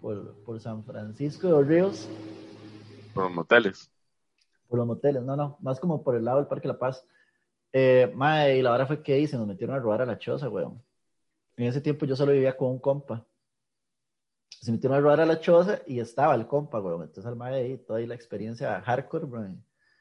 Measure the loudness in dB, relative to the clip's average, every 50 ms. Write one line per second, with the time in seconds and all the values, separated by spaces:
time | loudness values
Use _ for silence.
0 | -10 -8 -8 -8 -10 -12 -18 -18 -14 -14 -12 -12 -10 -10 -10 -10 -12 -14 -14 -12
1 | -12 -12 -10 -8 -6 -6 -6 -4 0 4 6 6 6 6 6 4 4 2 0 -4
2 | -10 -14 -14 -14 -14 -16 -16 -16 -18 -20 -20 -20 -20 -20 -20 -20 -20 -20 -20 -20
3 | -20 -10 -6 -4 -4 -4 -4 -6 2 6 6 6 6 4 0 -4 -10 -20 _ _
4 | _ _ _ _ _ _ _ _ _ _ _ _ _ _ -2 -2 -2 -2 -2 0
5 | 0 0 0 0 -2 -4 -4 -4 -4 -6 -8 -8 -6 -6 -6 -2 -2 -2 -2 -2
6 | -2 -2 -2 0 0 0 0 0 0 0 -4 -6 -6 -6 -6 -4 -4 -4 -6 -6
7 | -12 _ _ _ _ _ _ _ _ _ _ _ _ _ 2 4 6 6 8 6
8 | 6 4 2 0 0 2 2 4 4 4 4 4 4 2 2 2 0 0 -2 -4
9 | -2 0 0 2 0 0 -2 -4 -6 -6 -6 -6 -6 -6 -4 -2 0 0 0 0
10 | 0 -2 -4 -6 -6 -6 -6 -4 -4 -6 -4 -4 -6 -6 -8 -14 -20 _ _ _
11 | _ _ _ _ _ _ _ _ _ _ _ -4 -4 -2 -2 -2 -2 -2 -2 -2
12 | -2 -2 0 0 2 4 4 4 4 2 2 0 -2 -2 -2 -2 0 0 0 0
13 | -4 -8 -10 -10 -10 _ _ _ _ _ _ _ _ _ _ _ _ _ _ _
14 | _ _ _ _ _ _ _ _ _ _ -20 -10 -6 -4 -2 0 0 2 2 4
15 | 4 6 6 6 4 4 2 2 4 6 6 6 6 4 0 -4 -6 -6 -6 -6
16 | -6 -4 -2 2 2 4 2 2 0 -2 -2 -4 -2 -4 -6 -6 -4 -4 -6 -6
17 | -8 -10 -14 -14 -12 -10 -10 -10 -8 -6 -4 -4 -4 -4 -6 -10 -10 -6 -6 -6
18 | -4 -6 -8 -12 -12 -12 -10 -10 -8 -10 -8 -8 -6 -6 -6 -4 -2 -2 -2 -2
19 | -2 -4 -8 -8 -8 -8 -8 -10 -10 -10 -12 -14 -18 _ _ _ _ _ _ _